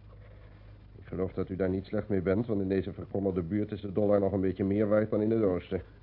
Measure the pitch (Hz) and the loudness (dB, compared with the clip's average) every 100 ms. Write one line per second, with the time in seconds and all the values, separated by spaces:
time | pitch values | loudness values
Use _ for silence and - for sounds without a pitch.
0 | - - - - - - - - - - | -20 -20 -20 -20 -20 -20 -20 -20 -20 -20
1 | - 90 92 - 90 90 95 95 95 107 | -12 -4 -4 -2 -4 0 0 0 -2 -6
2 | 101 98 90 95 120 101 95 95 92 - | 0 0 2 2 2 0 2 0 0 -8
3 | 90 101 98 92 82 104 104 101 101 95 | -6 -2 0 0 0 -2 -2 -4 -4 0
4 | 104 101 98 98 95 92 98 101 107 107 | 4 4 4 2 0 0 0 2 4 4
5 | 107 107 107 113 104 90 - 92 - - | 2 2 2 2 2 0 -2 -6 -6 -16